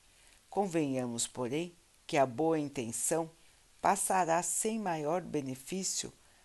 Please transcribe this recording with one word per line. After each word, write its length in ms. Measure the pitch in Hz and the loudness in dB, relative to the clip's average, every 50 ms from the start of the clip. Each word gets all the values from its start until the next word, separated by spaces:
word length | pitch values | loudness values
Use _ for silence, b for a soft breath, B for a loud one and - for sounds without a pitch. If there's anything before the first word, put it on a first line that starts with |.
| b b b b b b b b b b | b b b b b b b b b b
Convenhamos, 800 | - 190 208 196 165 170 156 139 131 131 127 120 117 117 - - | -2 -2 -2 0 2 2 2 2 0 0 -2 -2 -2 -4 -4 -4
porém, 440 | - 127 127 117 127 151 175 175 - - - _ _ _ _ | -4 -4 -4 -2 -2 -2 -4 -6 -10 -16 -20 _ _ _ _
que 120 | - - 151 | -2 2 4
a 80 | 139 | 4
boa 320 | 135 117 113 156 160 165 156 | 4 2 0 2 2 2 2
intenção 720 | 147 143 - - 120 113 113 - - - 170 160 165 165 - b b b b b b b _ - | 0 -2 -4 -4 -4 -4 -4 -4 -2 0 0 0 0 -2 -8 b b b b b b b _ 0
passará 600 | - 165 190 196 - - 202 185 180 - 165 170 175 | 4 4 4 4 2 2 2 4 4 4 4 2 2
sem 360 | - - - - 220 220 226 | 0 -2 -2 -2 0 -2 -2
maior 440 | 214 190 165 160 147 147 160 185 170 | -2 -2 -2 -2 0 0 0 -2 -2
benefício 920 | 120 113 151 139 131 131 - - - 175 190 190 - - - - - - b b b b b b | -2 -4 -4 -2 -4 -6 -8 -8 -6 -4 -4 -2 -2 -2 -4 -6 -6 -10 b b b b b b